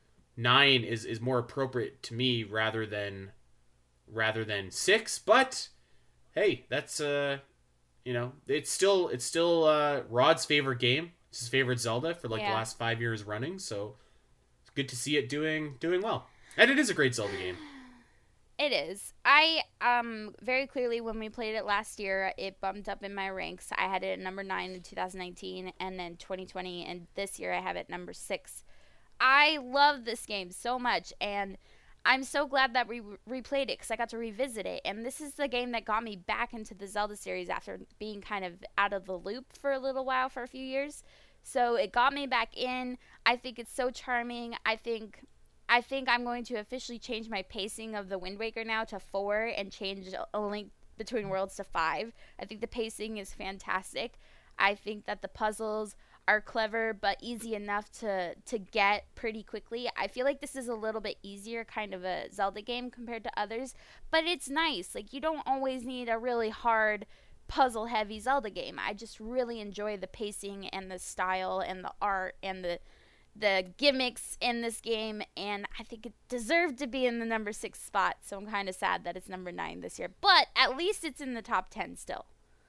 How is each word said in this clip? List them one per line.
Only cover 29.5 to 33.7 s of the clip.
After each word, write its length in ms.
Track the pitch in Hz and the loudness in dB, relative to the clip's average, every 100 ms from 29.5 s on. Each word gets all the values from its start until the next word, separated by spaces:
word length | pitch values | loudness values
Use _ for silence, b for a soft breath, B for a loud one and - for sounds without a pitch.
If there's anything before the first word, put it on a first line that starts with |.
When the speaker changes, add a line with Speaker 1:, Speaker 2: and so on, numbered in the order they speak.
| 302 | 4
Speaker 2:
love 480 | 247 277 294 285 226 | 2 6 6 6 -2
this 200 | 226 - | -6 -4
game 260 | 202 180 | -6 -6
so 280 | - 240 247 | -6 -4 0
much, 340 | 247 185 - - | 2 0 -2 -6
and 380 | 208 202 196 190 b b b b | -4 -2 -4 -8 b b b b
I'm 200 | - 262 | 4 4
so 240 | 262 285 294 | 2 0 2
glad 260 | 269 262 | 4 4
that 140 | 247 208 | 2 0
we 140 | 240 | -4
re-, 400 | 208 208 214 254 | -10 -14 -8 -8
replayed 280 | - 277 | -2 0
it 80 | 233 | 0